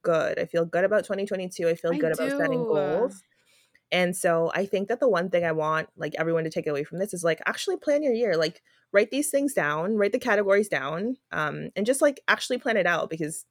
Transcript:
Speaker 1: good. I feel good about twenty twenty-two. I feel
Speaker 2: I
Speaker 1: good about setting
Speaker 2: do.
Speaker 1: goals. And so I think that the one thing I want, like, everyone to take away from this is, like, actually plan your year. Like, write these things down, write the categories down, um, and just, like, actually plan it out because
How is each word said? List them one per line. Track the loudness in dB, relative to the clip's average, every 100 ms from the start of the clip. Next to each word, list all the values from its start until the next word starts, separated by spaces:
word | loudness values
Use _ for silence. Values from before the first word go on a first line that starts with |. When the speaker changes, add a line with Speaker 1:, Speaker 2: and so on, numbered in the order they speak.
Speaker 1:
good. | 0 2 0 -2
I | -2
feel | -2
good | 0 0
about | 2 2
twenty | 0 -4 -4
twenty-two. | -6 -6 -2 -2
I |
feel | 0 -2
Speaker 2:
I | 0
Speaker 1:
good | 0
about | 0 -2
setting | 0 0 0
Speaker 2:
do. | 0
Speaker 1:
goals. | 0 0 0 -2 -4 _ _ _ _ _ _ -4
And | 0 0 0
so | 2 2 2
I | -2 -2
think | -2 -2
that | 0
the | 2
one | 2 2
thing | 0
I | 0
want, | 0 0 -2 -4 -8
like, | -6 -2
everyone | 0 0
to | -2
take | -4 -4
away | -4
from | -4 -4
this | -6
is, | -2
like, | 0 0 -2
actually | -4 -4 -2
plan | 0 0
your | 2
year. | 2 2 2
Like, | 0 -4 _ _ _
write | 2 2
these | 0 0
things | 0 0
down, | 0 0 0 0
write | 2 2
the | 0
categories | 2 2 4 4 2
down, | -2 -2 -4 -4 -6 -8
um, | -4 -4 -4 -8 -2
and | 0
just, | 4
like, | 2 2 0
actually | 0 -2 -4
plan | 0 0
it | 2
out | 0 -2
because | -4 -6 -6 -14